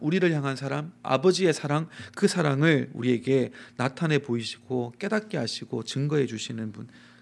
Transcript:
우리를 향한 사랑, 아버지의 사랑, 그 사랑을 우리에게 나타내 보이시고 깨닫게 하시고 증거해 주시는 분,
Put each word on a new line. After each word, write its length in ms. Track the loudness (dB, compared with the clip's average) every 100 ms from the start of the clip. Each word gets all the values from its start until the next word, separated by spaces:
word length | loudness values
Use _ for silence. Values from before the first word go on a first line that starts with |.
우리를 280 | -2 2 2
향한 240 | 2 -2 -4
사랑, 340 | -4 -6 -6 -10
아버지의 500 | -2 4 4 4 2
사랑, 340 | 2 0 0 -2 -10 -14
그 140 | 0 2
사랑을 600 | 2 2 4 4 4 0
우리에게 580 | -2 0 0 2 2 2 -6 -16 -4
나타내 400 | -4 0 0 0
보이시고 760 | 0 -4 -4 -10 -6 -4 -4 -6
깨닫게 380 | -4 -4 -2 -4
하시고 460 | -4 -6 -6 -6
증거해 420 | -4 -2 0 2 0
주시는 480 | -2 -8 -8 -8
분, 160 | -10 -16 -18 -20 -20